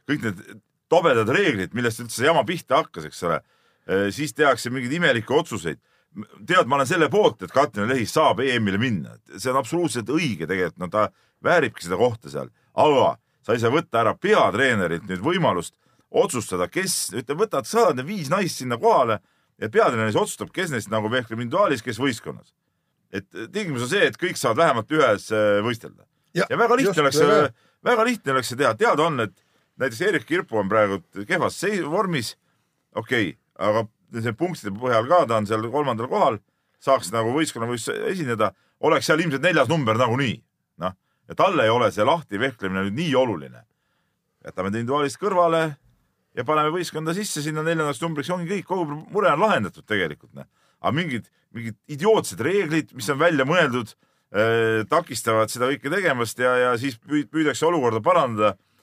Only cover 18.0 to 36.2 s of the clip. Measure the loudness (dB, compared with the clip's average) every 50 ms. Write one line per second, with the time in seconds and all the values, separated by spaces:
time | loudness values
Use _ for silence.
18 | -6 -6 -8 -8 -4 -2 -2 -2 -2 -4 -4 -6 -6 -6 -4 0 2 4 4 4
19 | 4 2 0 -2 -4 _ _ _ _ _ _ _ -8 -2 2 2 2 2 2 0
20 | 0 0 0 0 0 -2 -4 -10 -10 -8 -6 -6 -4 -4 -4 -6 -6 -4 -4 -2
21 | -2 -2 -2 -4 -4 -4 -8 -8 -6 -4 0 0 2 2 0 -2 -4 -8 -6 -2
22 | -2 -2 -4 -4 -10 -14 -14 -14 -20 _ _ _ _ _ _ _ _ _ _ _
23 | _ _ -12 -12 -12 _ -12 -12 -12 -8 -8 -6 -6 -4 -4 -4 -4 -2 0 0
24 | 0 0 0 -4 -6 -6 -6 -2 -2 0 2 4 4 4 2 0 -2 -2 0 2
25 | 4 4 2 0 -2 -4 0 2 2 4 2 2 0 -2 -4 -6 -10 -20 -20 _
26 | _ _ _ _ _ _ _ -4 -2 -2 0 0 2 2 4 2 2 2 2 2
27 | 2 2 4 4 4 6 6 4 2 0 -2 _ _ _ _ _ 0 0 2 2
28 | 2 0 0 -2 -2 0 0 0 0 -2 -2 2 2 2 2 2 2 2 4 2
29 | 2 0 0 -2 -4 -4 -6 _ _ _ _ _ _ _ _ -4 -4 -4 -2 -2
30 | -2 0 0 -2 -2 -2 -4 -4 -4 -2 -2 -2 0 2 4 4 4 4 2 -4
31 | -6 _ _ -12 -6 -2 -2 0 0 -2 -2 -2 -4 -2 -2 -2 -4 -2 -2 -2
32 | 0 0 -2 -4 -4 -6 -10 _ _ _ _ _ _ _ _ _ _ _ _ -10
33 | -6 -2 0 0 0 -2 -4 _ _ _ _ -4 -2 0 0 0 -2 -4 _ _
34 | _ _ -10 -6 -6 -6 -4 -4 -4 -6 -6 -8 -8 -10 -8 -4 -2 2 2 2
35 | 4 4 4 4 4 4 2 0 0 0 -2 -2 -2 -2 -2 -2 -2 -2 -2 -4
36 | -4 -4 0 2